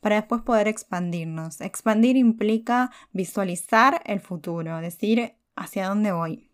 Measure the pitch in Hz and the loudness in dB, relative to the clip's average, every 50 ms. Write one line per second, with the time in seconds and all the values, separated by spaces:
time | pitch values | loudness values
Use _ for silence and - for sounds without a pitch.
0 | - 214 208 214 214 - 240 233 - - 233 220 208 214 214 - - _ - 175 | 2 2 0 0 0 -2 -4 -4 0 2 2 2 2 2 0 -4 -8 _ -6 -4
1 | 180 175 170 170 165 165 160 160 160 165 156 - - 190 - - - 226 220 214 | -4 -4 -4 -4 -6 -6 -6 -8 -8 -10 -10 -10 -12 -10 -10 -4 -2 0 2 4
2 | 226 247 262 269 254 233 220 226 214 214 220 226 226 - 240 247 247 254 - - | 4 4 6 6 4 4 4 2 0 0 0 0 0 0 0 0 0 -2 -4 -14
3 | - _ _ 185 185 - - - 196 185 175 180 - - - 220 233 269 349 339 | -20 _ _ -6 -6 -4 -2 -4 -2 -2 -4 -6 -4 2 4 6 6 6 4 2
4 | - - 208 196 - - 180 170 - - 170 170 165 160 165 165 165 170 170 - | -4 -4 -6 -6 -6 -8 -12 -10 -6 -6 -6 -6 -6 -6 -6 -6 -8 -8 -8 -4
5 | - 208 226 233 240 214 _ _ _ _ _ - - - - 196 190 185 196 208 | 0 2 2 2 2 -2 _ _ _ _ _ -12 -12 -8 -6 -4 -2 0 0 0
6 | 214 208 185 170 165 160 160 - _ _ | 0 0 0 -2 -2 -4 -6 -10 _ _